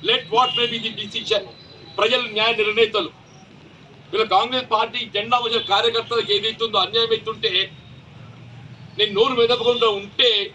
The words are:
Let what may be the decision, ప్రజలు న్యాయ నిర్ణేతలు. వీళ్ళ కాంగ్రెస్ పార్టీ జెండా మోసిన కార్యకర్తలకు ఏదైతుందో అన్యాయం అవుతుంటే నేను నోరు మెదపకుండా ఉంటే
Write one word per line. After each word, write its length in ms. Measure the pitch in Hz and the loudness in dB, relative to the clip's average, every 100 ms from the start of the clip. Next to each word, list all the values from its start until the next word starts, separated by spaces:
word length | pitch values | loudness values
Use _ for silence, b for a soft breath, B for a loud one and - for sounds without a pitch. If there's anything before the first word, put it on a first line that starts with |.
| 190 | 0
Let 140 | 254 202 226 | 0 2 2
what 140 | 247 247 | 2 2
may 80 | 233 | -2
be 60 | 226 226 | -2 -6
the 80 | 202 | -8
decision, 420 | 208 226 214 208 190 - - - - - | -8 -8 -2 -2 -2 -18 -20 -20 -10 0
ప్రజలు 280 | 220 247 226 214 | 2 2 0 0
న్యాయ 160 | 220 226 | 0 2
నిర్ణేతలు. 500 | 214 214 220 214 160 - - - - - - - - - - | 0 2 2 2 -4 -10 -20 -20 -20 -20 -20 -20 -20 -20 -6
వీళ్ళ 140 | 202 214 | -2 2
కాంగ్రెస్ 320 | 190 233 254 254 | 2 2 -2 0
పార్టీ 260 | 214 226 240 226 202 | 0 0 -4 -4 -6
జెండా 220 | 226 247 | 0 0
మోసిన 180 | 233 226 160 | 2 -2 0
కార్యకర్తలకు 580 | 196 226 226 226 233 196 202 | 2 2 0 -2 -4 0 0
ఏదైతుందో 420 | 214 220 226 208 185 | -2 -4 -2 0 0
అన్యాయం 260 | 226 226 220 | 0 0 -2
అవుతుంటే 360 | 214 214 220 185 190 - - - - - - - - - - - - - | -4 -4 -2 -2 -4 -10 -20 -20 -20 -20 -20 -20 -20 -20 -20 -20 -16 -4
నేను 140 | 208 196 | -2 2
నోరు 180 | 254 240 | 2 4
మెదపకుండా 500 | 233 247 233 233 226 202 | 2 4 2 4 2 2
ఉంటే 320 | 202 - 247 208 196 | -6 2 2 2 -2